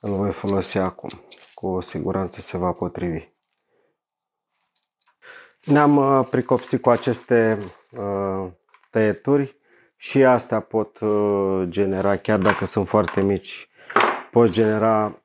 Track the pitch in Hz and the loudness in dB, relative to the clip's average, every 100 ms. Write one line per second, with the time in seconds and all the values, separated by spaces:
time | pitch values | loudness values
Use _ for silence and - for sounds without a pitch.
0 | 107 98 101 95 101 98 92 104 92 - | -4 -4 -2 -4 -4 -4 -2 -2 -4 -6
1 | - - - - - - 92 92 87 - | -16 -16 -20 -20 -20 -10 -6 -6 -6 -8
2 | - 92 92 - - - 90 - 175 - | -4 -4 -6 -10 -12 -4 -4 -4 -6 -6
3 | 175 160 - _ _ _ _ _ _ _ | -6 -6 -10 _ _ _ _ _ _ _
4 | _ _ _ _ _ _ _ _ _ _ | _ _ _ _ _ _ _ _ _ _
5 | _ _ - - - _ - 143 147 143 | _ _ -20 -20 -20 _ 2 4 6 4
6 | 135 135 123 131 127 127 - 123 - 117 | 4 2 2 -2 0 -2 0 -2 2 2
7 | - 117 - 120 113 110 98 - _ 123 | 0 -6 0 2 2 0 -6 -16 _ -10
8 | 101 98 98 95 95 87 _ _ _ 117 | -6 -4 -4 -4 -8 -12 _ _ _ 0
9 | 110 101 - 143 139 _ _ _ _ _ | 0 0 0 0 0 _ _ _ _ _
10 | - 135 131 123 - 113 - 110 104 - | -4 4 6 4 2 -6 -2 -4 -4 -4
11 | 107 104 104 101 98 95 92 85 98 95 | -2 0 2 0 0 0 -2 -2 -2 0
12 | 95 98 - 107 95 104 95 - 95 107 | 0 0 0 2 2 0 -2 -4 0 0
13 | 92 - 98 98 - - - _ - - | 0 0 0 -2 -6 -20 -20 _ -4 0
14 | - - - 120 117 92 110 107 110 110 | 0 -2 -2 2 4 4 0 2 2 2
15 | 107 - | 0 -6